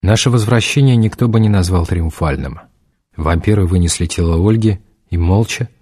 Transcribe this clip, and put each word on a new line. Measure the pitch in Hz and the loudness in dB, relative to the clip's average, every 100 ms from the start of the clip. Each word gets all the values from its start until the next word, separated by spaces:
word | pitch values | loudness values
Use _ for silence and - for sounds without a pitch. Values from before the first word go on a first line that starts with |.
Наше | 92 110 - | 0 0 2
возвращение | 123 107 120 - - 139 123 | 0 2 0 0 0 2 4
никто | 110 - 120 | 0 0 0
бы | 113 | 2
не | 107 | 2
назвал | 101 87 90 85 | 2 2 0 0
триумфальным. | 90 80 - 80 67 69 - - _ _ _ _ - | -2 -4 -4 -4 -4 -8 -12 -20 _ _ _ _ -6
Вампиры | 78 85 82 104 92 | -2 0 0 0 2
вынесли | 90 87 - 85 | 0 0 -2 -6
тело | - 85 82 98 | -2 0 2 2
Ольги | 113 110 101 _ _ _ | 2 0 -2 _ _ _
и | 85 | -2
молча | 85 95 113 - 120 _ | 2 2 0 -4 -10 _